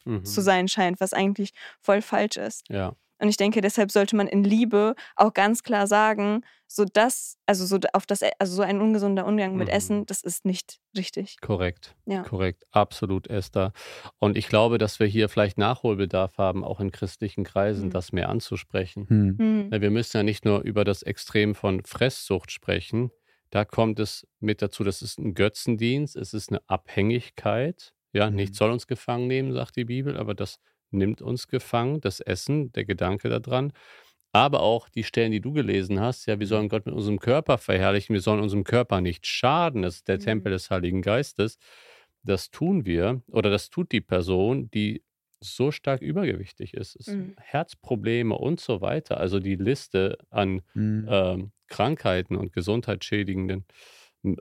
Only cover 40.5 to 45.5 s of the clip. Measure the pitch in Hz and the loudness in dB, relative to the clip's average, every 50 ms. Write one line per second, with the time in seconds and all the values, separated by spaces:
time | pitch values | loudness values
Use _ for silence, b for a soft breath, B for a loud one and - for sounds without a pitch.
40.5 | 95 90 - - 98 92 87 90 90 95 85 98 107 131 147 - - - 101 117 | -2 -2 -2 -2 -2 -2 0 0 0 0 0 0 0 0 0 -2 -2 -2 -2 -2
41.5 | - _ b b b b b b b b b b b _ - - 98 - - - | -4 _ b b b b b b b b b b b _ -2 0 0 0 -2 -6
42.5 | - - 151 180 202 170 107 95 85 82 90 107 127 127 - _ - 113 107 104 | -6 -4 0 0 0 0 0 0 0 0 2 0 -2 -4 -6 _ -2 0 2 2
43.5 | 101 101 - - - 175 180 - - 104 - - - 90 85 92 92 90 98 113 | 2 0 -2 -4 -6 -6 -4 -2 -2 -2 0 0 0 0 2 2 2 2 2 2
44.5 | 131 139 123 110 - 107 104 104 - - _ _ _ _ _ _ _ - - - | 0 -2 -4 -4 -4 -2 -2 -2 -2 -6 _ _ _ _ _ _ _ -20 -18 -10